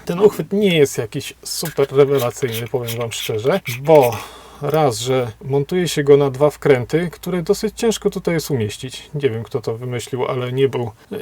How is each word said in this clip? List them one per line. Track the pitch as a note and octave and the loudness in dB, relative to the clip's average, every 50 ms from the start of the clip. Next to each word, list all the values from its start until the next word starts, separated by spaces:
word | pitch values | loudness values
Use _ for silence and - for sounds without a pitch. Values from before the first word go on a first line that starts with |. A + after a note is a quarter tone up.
| - | -6
Ten | - F3 F#3 | -6 0 4
uchwyt | G#3+ G3+ - - D#3+ - | 4 4 4 0 -4 -4
nie | G3 G#3 G#3+ F#3+ E3+ D#3 | -2 0 2 2 4 4
jest | C#3 - - - | 4 2 2 -2
jakiś | A#2+ - - C#3 - - - _ | -6 -6 -8 -10 -10 -10 -14 _
super | - - - - E3+ D3+ - - C#3 - C3+ | -12 -10 -8 -8 -8 -4 -2 -2 -2 2 4
rewelacyjny, | C#3 C#3+ C3+ C#3+ C3+ A#2+ A#2+ - - C#3 A#2 A2 A#2 A#2 - | 4 4 4 2 0 0 -2 -4 -4 -4 -4 -4 -6 -6 -4
powiem | - B2 A#2+ A#2 A#2 A#2 | -4 -4 -4 -4 -4 -4
wam | A#2+ A#2 | -4 -6
szczerze, | - - - - A#2 G#2+ A#2 C#3 F#3 F#3+ - C3+ A#2+ B2+ | -6 -8 -6 -4 -4 -2 0 0 0 0 -2 -6 -10 -4
bo | C#3 D#3+ D#3+ D3 B2+ A#2+ A2 - - - - - - - - - | 4 6 6 8 8 6 2 -4 -10 -14 -18 -20 -20 -20 -14 -8
raz, | C#3+ C#3 C#3+ D#3+ D3+ C3 A2 G#2+ | -4 -2 2 2 2 2 0 -2
że | A#2 C3 C3 C3 B2 A#2 - - - | -2 -2 0 0 -2 -4 -6 -10 -6
montuje | C3 C3+ C#3+ C#3+ - F3+ F#3 F3 - | -2 -2 -2 -2 -2 -2 -2 -2 -2
się | - D#3 C#3+ | -2 2 6
go | C#3+ C#3+ | 6 6
na | C#3+ C#3+ C3+ | 6 6 2
dwa | B2+ B2+ D3 C#3+ | 2 2 2 0
wkręty, | - - - C#3+ C3+ B2 A#2 - D3 E3 F3+ D#3+ | 2 2 4 4 4 4 2 0 -2 -2 -2 -4
które | - - - F3+ F#3 F3+ | -6 -10 -8 -6 -6 -2
dosyć | D#3+ G#3 G3+ - - G#3 - - | -2 -2 -2 -2 -2 -6 -4 -2
ciężko | A#3+ A3+ G3+ - - G3+ | -2 -2 0 0 -2 -4
tutaj | - F#3+ - F#3 E3+ | -4 -2 -2 -2 -2
jest | D#3 - - | -2 -2 -2
umieścić. | D3 A#2+ G#2+ G#2 - - - C3 - - - - - | -2 -2 -2 -4 -6 -8 -12 -12 -12 -14 -14 -10 -4
Nie | D3 C#3+ B2 | -2 -2 -2
wiem, | A2 A2+ | -2 -4
kto | A2 - - A#2+ | -6 -6 -8 -6
to | - B2+ A2+ | -4 -6 -6
wymyślił, | A2+ B2+ B2 B2 A#2 - - C3 B2 B2+ | -6 -6 -6 -6 -6 -6 -6 -4 -4 -4
ale | - C3 B2+ B2+ B2 | -2 -2 -4 -4 -4
nie | B2+ C3+ C#3 C3 | 0 2 2 2
był, | B2+ B2+ A#2+ A2+ - _ _ - G3+ - | 2 -2 -6 -6 -8 _ _ -12 -10 -10